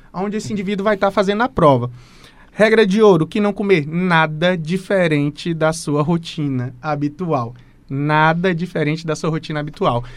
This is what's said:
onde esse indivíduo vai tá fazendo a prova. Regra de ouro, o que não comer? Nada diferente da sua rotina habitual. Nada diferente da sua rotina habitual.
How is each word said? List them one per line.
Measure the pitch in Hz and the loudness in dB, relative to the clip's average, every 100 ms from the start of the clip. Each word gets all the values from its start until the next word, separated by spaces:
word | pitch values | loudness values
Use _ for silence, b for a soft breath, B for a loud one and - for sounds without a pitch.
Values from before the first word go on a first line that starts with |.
| b | b
onde | 175 208 208 | -8 -6 -6
esse | 226 | -6
indivíduo | 208 196 202 | -6 -4 -2
vai | 208 202 | 0 0
tá | 202 | 0
fazendo | 214 196 208 | 0 0 0
a | 262 | -2
prova. | - 156 127 120 b b b b b b - | 4 4 4 0 b b b b b b 0
Regra | 220 220 214 | 4 4 4
de | 214 | 6
ouro, | 214 165 160 | 6 6 2
o | |
que | 214 | 0
não | 208 | -2
comer? | 202 202 175 143 | 0 2 2 0
Nada | 170 185 165 160 156 180 180 | -2 2 2 0 0 0 0
diferente | 151 190 - 196 170 147 143 - 175 160 | -2 -4 -2 0 2 2 0 -4 -6 -2
da | 156 | -2
sua | 165 160 147 | -2 -2 -2
rotina | 151 170 - - 143 127 123 - | 0 -2 -4 -6 -4 -4 -6 -8
habitual. | 156 143 147 147 175 139 117 - b b - | -6 -4 -4 -4 -4 -4 -4 -12 b b -8
Nada | 139 147 151 160 170 190 | -4 0 2 2 2 0
diferente | 165 175 165 147 160 160 | -2 -4 -4 -2 -2 -4
da | 151 | -4
sua | 165 | -4
rotina | 160 160 151 | -4 -6 -8
habitual. | 151 - 170 120 - | -8 -2 -2 -2 -6